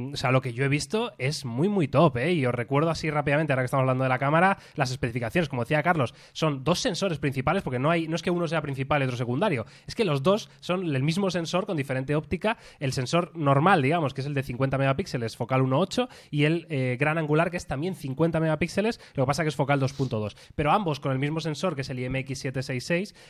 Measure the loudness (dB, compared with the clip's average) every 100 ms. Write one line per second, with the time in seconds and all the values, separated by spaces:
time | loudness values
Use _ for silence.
0 | -6 -4 0 2 0 -2 0 -2 -2 -4
1 | -4 -4 -4 -4 -6 -2 0 2 2 4
2 | 4 4 0 0 0 -2 0 0 0 0
3 | -2 -2 0 2 2 0 2 2 2 2
4 | 0 0 2 4 4 2 -4 -4 -2 -2
5 | -4 -4 -2 0 0 -2 0 2 2 2
6 | 0 -4 -18 -2 -2 0 0 0 0 -2
7 | -2 -2 -2 0 0 0 -2 0 2 2
8 | 0 -2 -2 -2 0 -2 -4 -4 -2 0
9 | 0 -2 -2 0 0 0 -4 -12 -8 -2
10 | 0 2 2 2 -2 -12 -4 -2 0 0
11 | 0 0 0 -2 -2 -2 -2 -2 -2 -4
12 | -2 -2 -2 -2 -2 -4 -8 -6 -4 -2
13 | 0 0 0 0 4 4 6 6 4 2
14 | 0 -2 -4 -4 -4 -2 0 2 2 0
15 | -2 -4 -4 -6 0 2 4 2 2 0
16 | -2 -6 -6 2 2 2 -2 -2 0 0
17 | 0 0 2 2 2 -2 -6 -4 -4 -4
18 | -6 0 2 2 2 2 0 0 0 -2
19 | -6 0 0 2 0 0 2 2 0 -2
20 | -2 -2 -4 -8 -10 -2 2 2 2 -2
21 | -2 -2 -2 -2 -4 -2 -2 -4 -6 -6
22 | -4 -4 -4 -6 -4 -4 -4 -4 -2 -2
23 | -2 -10 -20